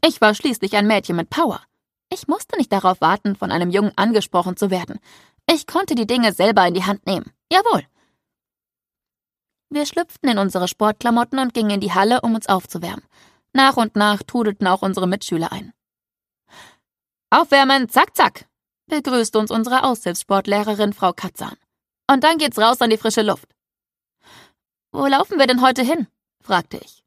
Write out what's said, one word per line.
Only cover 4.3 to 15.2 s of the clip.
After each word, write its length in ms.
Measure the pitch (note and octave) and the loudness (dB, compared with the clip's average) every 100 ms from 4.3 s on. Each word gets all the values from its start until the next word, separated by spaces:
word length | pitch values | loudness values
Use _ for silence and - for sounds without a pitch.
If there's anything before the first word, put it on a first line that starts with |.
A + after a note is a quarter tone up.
| F3+ F3 F3+ | -2 -2 -2
zu 140 | G3+ | -2
werden. 300 | F#3 F3 - _ - _ _ - | -2 -6 -14 _ -20 _ _ -2
Ich 140 | D#4+ - | -2 0
konnte 300 | E4 G4 A#3+ | -4 -2 -2
die 100 | A3 | 0
Dinge 260 | B3 A#3 | 2 0
selber 360 | F3+ G3 G#3+ F3+ | 2 2 4 2
in 60 | |
die 100 | F3 | 2
Hand 220 | F#3 G3+ - | -4 -6 -4
nehmen. 260 | F#3 - _ _ | -6 -8 _ _
Jawohl. 320 | F4+ A4+ C#4+ - _ _ _ _ _ _ _ _ _ _ _ _ _ _ _ _ _ _ | 0 2 0 -2 _ _ _ _ _ _ _ _ _ _ _ _ _ _ _ _ _ _
Wir 180 | D4 D4 | -6 -4
schlüpften 420 | - E4+ - C#4 | -4 -6 -4 -2
in 80 | G#3+ | 0
unsere 300 | G3 F#3 F3+ | 0 -2 -4
Sportklamotten 720 | - G#3+ G#3 A#3+ A#3 A#3+ C4 | 0 -2 0 0 0 0 -2
und 160 | C4 A#3 | -4 -2
gingen 160 | G#3+ | -2
in 100 | G3+ | -2
die 120 | G3+ | -2
Halle, 280 | F#3 G3 B3+ | 0 2 2
um 140 | A#3+ A3+ | 0 -4
uns 120 | - | -2
aufzuwärmen. 560 | F#3+ - E3+ E3 G3 _ _ _ _ _ | -4 -2 -12 -10 -12 _ _ _ _ _
Nach 240 | C4 C4+ C#4 | 2 2 4
und 180 | A3 G#3 | -2 2
nach 260 | G#3 G#3 | 0 0
trudelten 460 | - B3 A3 G3+ F#3+ | -4 -2 -2 0 0
auch 160 | F#3+ | 0
unsere 240 | G3 F#3+ F#3 | 0 -2 -2
Mitschüler 440 | G3+ | -4